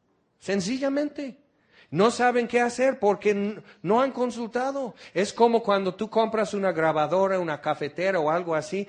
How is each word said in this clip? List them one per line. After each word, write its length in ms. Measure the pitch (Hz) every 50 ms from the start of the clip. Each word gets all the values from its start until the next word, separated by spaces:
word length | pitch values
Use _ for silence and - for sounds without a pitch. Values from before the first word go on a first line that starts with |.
| _ _ _ _ _ _ _ _
Sencillamente. 1080 | - - 190 202 175 190 254 262 277 277 277 285 302 294 294 - 285 262 190 - _ _ _ _ _ _ _ - - _
No 200 | - 156 196 240
saben 380 | 233 - 240 247 240 247 240 233
qué 120 | - 240
hacer 380 | 240 240 240 - 254 269 262 262
porque 320 | - 208 202 190 - 208
n-, 320 | 208 202 202 208 214 175 - - - _ -
no 200 | 165 208 233 269
han 100 | 269 -
consultado. 840 | 247 247 247 - 226 240 214 - 247 254 269 277 277 269 220 - - - - -
Es 180 | 165 196 208 -
como 300 | - 233 240 233 226 226
cuando 320 | - 202 196 196 185 180
tú 160 | - 220 208
compras 420 | - 220 226 214 220 220 214 214 -
una 180 | 202 196 190
grabadora, 680 | 175 160 160 160 151 156 151 143 165 190 196 190 190 185
una 240 | 180 165 151 143 -
cafetera 580 | 156 147 - 151 139 - - 180 190 196 175
o 100 | 151 151
algo 240 | 156 175 180 170 160
así, 320 | 156 151 - - 196 202